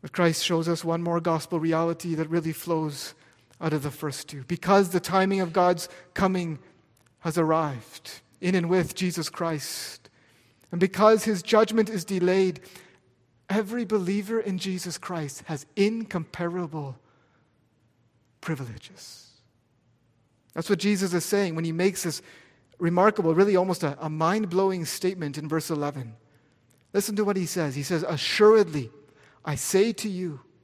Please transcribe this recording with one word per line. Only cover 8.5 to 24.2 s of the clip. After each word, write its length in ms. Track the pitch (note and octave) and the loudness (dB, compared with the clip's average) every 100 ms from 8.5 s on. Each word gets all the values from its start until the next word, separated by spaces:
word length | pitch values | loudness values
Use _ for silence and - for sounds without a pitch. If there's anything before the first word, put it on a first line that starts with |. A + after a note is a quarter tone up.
and 160 | F#3 E3+ | 0 2
with 240 | F#3 D3 | 2 0
Jesus 360 | - F#3 F3 D#3 | -2 -4 -2 -6
Christ, 800 | - E3+ D#3 - - - - - _ _ _ _ _ _ | -4 -4 -4 -6 -10 -12 -14 -20 _ _ _ _ _ _
and 120 | F3 | 0
because 420 | F#3 F#3 G#3+ A3 | 0 6 6 6
his 180 | A3+ G3+ | 4 -2
judgment 480 | - G#3+ A3 A3 A3 | 4 4 6 4 0
is 140 | A3 | -2
delayed, 560 | E3 F#3+ F3+ F#3+ F#3+ D3+ - - - _ _ _ _ _ _ | -4 0 2 4 2 0 -12 -20 -20 _ _ _ _ _ _
every 360 | G3+ G3 A#3 G#3+ | -2 -2 -4 -2
believer 540 | G#3+ F3+ G3+ G3+ A3+ | 0 0 -2 -2 -4
in 180 | G#3 F#3 | -2 -4
Jesus 400 | G3 F#3 F3 E3 | -4 -6 -6 -10
Christ 460 | - F3 D3 - - | -8 -6 -6 -10 -10
has 200 | D3+ - - | -10 -8 0
incomparable 1200 | G3+ A3+ A3 F#3+ D#3+ - F3 F3+ F3 D#3 C#3 A#2+ _ _ _ _ _ _ _ _ _ _ _ _ _ _ | 0 0 -6 -6 -8 -6 -6 -4 -6 -8 -10 -12 _ _ _ _ _ _ _ _ _ _ _ _ _ _
privileges. 880 | - D3+ B2+ A2 - - - - - _ _ _ _ _ _ _ _ _ _ _ _ | -8 -8 -8 -12 -18 -20 -20 -20 -20 _ _ _ _ _ _ _ _ _ _ _ _
That's 160 | - E3+ | -10 -2
what 100 | F#3+ | 0
Jesus 340 | G3+ G3+ F#3+ | 2 0 0
is 100 | F3 | -2
saying 320 | - G3+ G3 E3 | 0 0 0 -2
when 80 | |
he 80 | E3 | -4
makes 320 | E3 F#3 F#3 | 0 0 0
this 180 | F3 D3+ - - - _ _ _ | -6 -6 -12 -20 -20 _ _ _
remarkable, 540 | E3+ F3 G3+ G#3+ E3 | 0 4 4 4 2
really 220 | E3 G3+ F#3 | 4 6 4
almost 280 | F#3+ F3 | 2 0
a, 140 | D#3 C#3+ | -2 -4
a 80 | D#3 | -6
mind-blowing 720 | D#3 | 0